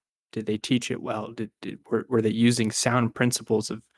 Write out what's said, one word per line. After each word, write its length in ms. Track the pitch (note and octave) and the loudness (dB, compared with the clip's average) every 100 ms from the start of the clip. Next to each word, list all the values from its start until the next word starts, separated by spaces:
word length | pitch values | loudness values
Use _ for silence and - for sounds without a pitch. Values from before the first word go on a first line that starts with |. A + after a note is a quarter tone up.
| _ _ _ | _ _ _
Did 160 | A2 G#2+ | -8 -4
they 100 | G#2+ | -4
teach 320 | - B2 - | 0 0 0
it 100 | B2 | -6
well? 320 | - A2 G#2+ | -6 -6 -6
Did, 200 | A#2+ G#2+ - | -8 -10 -10
did, 160 | G2 - - | -12 -12 -2
were, 160 | A2+ G#2 | -2 2
were 140 | A#2+ | 2
they 80 | A2 | 2
using 400 | A2+ A#2 A#2+ A2 | 4 4 4 0
sound 420 | - B2 B2 A#2 | 0 2 2 0
principles 560 | - B2 - - A2 G#2+ | 0 0 0 0 -2 -2
of, 140 | G#2+ - | -8 -14